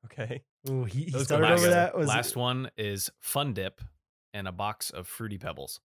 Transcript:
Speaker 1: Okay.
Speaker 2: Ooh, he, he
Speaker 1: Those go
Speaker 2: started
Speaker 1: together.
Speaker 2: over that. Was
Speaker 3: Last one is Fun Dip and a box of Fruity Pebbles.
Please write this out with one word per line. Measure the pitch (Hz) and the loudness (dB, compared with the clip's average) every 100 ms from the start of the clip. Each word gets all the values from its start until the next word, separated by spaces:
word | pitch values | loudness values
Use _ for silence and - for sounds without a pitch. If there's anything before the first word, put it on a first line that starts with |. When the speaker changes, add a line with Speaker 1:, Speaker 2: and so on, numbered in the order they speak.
| - | -16
Speaker 1:
Okay. | - 117 127 _ _ - | -8 -6 -8 _ _ -4
Speaker 2:
Ooh, | 135 | -2
he, | 117 110 | -2 -4
he | 165 | -4
Speaker 1:
Those | 131 139 | -2 2
go | 147 | 4
Speaker 2:
started | 160 175 | 6 8
Speaker 1:
together. | 175 | 8
Speaker 2:
over | |
that. | 175 175 - | 6 4 2
Was | 151 | 2
Speaker 3:
Last | 110 123 127 | 2 0 -2
one | 123 127 127 - | 0 -2 -4 -6
is | 104 101 - _ | -4 -4 -6 _
Fun | - 139 143 | -4 -2 -2
Dip | 95 95 _ - _ _ _ _ | -2 -6 _ -18 _ _ _ _
and | 104 95 | -8 -8
a | |
box | 90 101 107 - | -4 -4 -4 -8
of | 78 92 | -8 -12
Fruity | - 113 101 | -8 -8 -6
Pebbles. | - 78 69 - | -8 -8 -10 -14